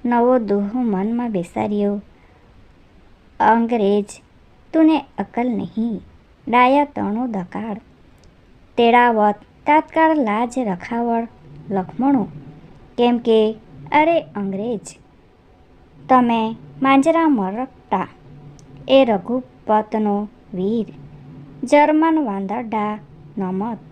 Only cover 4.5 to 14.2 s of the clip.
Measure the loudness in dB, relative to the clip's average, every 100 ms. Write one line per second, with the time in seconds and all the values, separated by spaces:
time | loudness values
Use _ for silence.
4.5 | _ _ 2 4 2 -2 -10 -8 -4 -4
5.5 | -4 -6 -4 -4 -6 -12 -20 _ _ -2
6.5 | 2 4 4 0 -4 -4 -4 -4 -6 -8
7.5 | -10 -10 -12 -14 _ -20 -20 -20 _ _
8.5 | -20 -10 0 4 6 4 4 0 0 -10
9.5 | _ 2 2 2 0 2 2 0 -2 -2
10.5 | -4 -4 -6 -6 -4 -2 -2 -4 -14 -20
11.5 | -20 -6 -6 -6 -2 0 0 -2 -10 -20
12.5 | -20 -20 -20 -16 0 0 2 2 2 2
13.5 | -2 -16 -20 -2 0 2 0